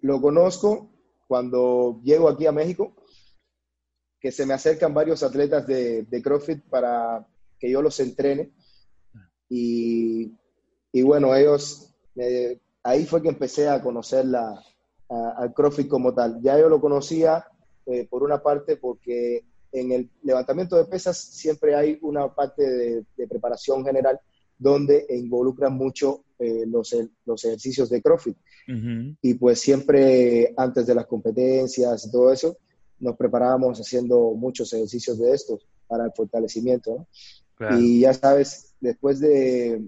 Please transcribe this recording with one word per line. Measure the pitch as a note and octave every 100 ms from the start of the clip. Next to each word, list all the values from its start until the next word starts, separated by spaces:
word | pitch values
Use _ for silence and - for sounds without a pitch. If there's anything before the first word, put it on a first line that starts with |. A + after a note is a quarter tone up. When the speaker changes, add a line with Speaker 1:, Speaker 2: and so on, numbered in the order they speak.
Speaker 1:
lo | - C#3
conozco | C#3+ D3+ F3+ F#3 G#3 G#3+ - _ _ _ _
cuando | B2+ B2 B2 B2+ B2 B2 A2+
llego | A#2+ D#3 E3
aquí | C#3 D#3
a |
México, | D3+ E3 F3+ G#3 _ _ _ _ _ _ _ _ _ _ _ _ _
que | C3
se | - C#3
me |
acercan | C3+ D#3 D#3+ E3
varios | D3+ D#3 D#3
atletas | C#3 B2+ C#3+ D3 C3+
de, | C3 B2 A2+
de | A2 B2
CrossFit | B2+ C#3+ C#3+ D#3 _
para | B2+ A#2+ A#2+ A#2 A2+ G#2+ _ _ _
que | B2
yo | C3
los | D3+ -
entrene. | C3 - C#3 C#3 - _ _ _ _ _ _ A2 F#2+ _ _
Y, | B2 A#2+ A#2 A#2 A2+ A2+ A2+ A2 - _ _ _ _ _
y | B2+
bueno, | C3 D3 C3+ C3+
ellos, | C#3+ C#3+ D3 - - _ _ -
eh, | B2 B2 B2 B2 _ _
ahí | A#2+ C3+ D#3+
fue | E3
que | D#3+
empecé | D3 B2+ - D3
a | C3+
conocer | B2 A#2 A2+ C3 C3
la, | B2+ A2+ G2+ _ _ _ _ -
a, | A#2 A#2 A#2+
al | B2
CrossFit | A#2+ D3 D3 C#3
como | G#2 B2
tal. | B2 A#2 A#2
Ya | B2 C#3+
yo | D#3+
lo | D3+
conocía, | D3 C#3+ C#3 D#3+ D#3+ E3 - _ _ _ -
eh, | B2 A#2
por | B2
una | C#3+ C#3+
parte, | D3 C#3+ C#3+ D3
porque | B2+ A#2+ - A#2+ A#2+ A#2+ _ _ _
en | C3 B2+
el | B2+ A#2+ _
levantamiento | C#3+ B2+ B2+ C#3+ F3+ F3
de | E3
pesas | F#3 F3+ F3
siempre | - - D#3+ D3+ D3+ D3
hay | D3+ D3+
una | D3+ D3 C#3
parte | - C#3 -
de, | C#3 B2+ A#2+ A#2 G#2+ -
de | A#2+
preparación | A#2 A#2+ A#2+ - C3+ C3
general | C3+ C3 C3 _ _ _ _
donde | C3 C#3+ C#3+ D3 D3
involucran | B2 A#2+ A#2+ B2+ B2+ C#3
mucho, | C3 C3 B2+ C#3 C#3+ _ _
eh, | A#2+ A2+ A2+
los, | A#2 A2 A#2+ A2+ _ -
los | A2+ A2+
ejercicios | A2 C3 C3 B2
de | A#2+
CrossFit. | D3+ E3 - - _ _ -
Speaker 2:
Ujú. | B2 A#2 A#2 B2+ D3+
Speaker 1:
Y | B2+ A#2+
pues | B2 A#2
siempre | - C3+ C3+ C#3 C3+ B2+ B2 A#2+ A#2+ -
antes | B2+ B2+ A#2
de | A#2+
las | A#2
competencias | A#2 A#2 A2+ B2+ C3 C3 C3 B2 A2+ G#2+
y |
todo | B2 B2+
eso, | C3 D#3+ E3+ _ _ _ _
nos | B2+ A#2
preparábamos | B2 A#2+ B2 C3 C3 A2+
haciendo | A2+ B2+ B2 A#2+ A#2 A2
muchos | B2+ B2+ A#2
ejercicios | A2+ G#2+ A#2+ B2 A2+
de | A#2+
estos | C#3 - A2 _ _ _
para | A#2 A#2
el |
fortalecimiento, | - A2 A#2 A2 A2+ A#2+ B2 A2+ A#2
¿no? | E3+ _ - - _ _
Speaker 2:
Claro. | A2 A2+
Speaker 1:
Y | A#2+ A#2+
ya | C3
sabes, | C3 C#3 C#3+ C#3 - _ _
después | B2+ A#2+ C#3 C#3
de | D3+ C#3+ C3 B2+ A#2+ A2+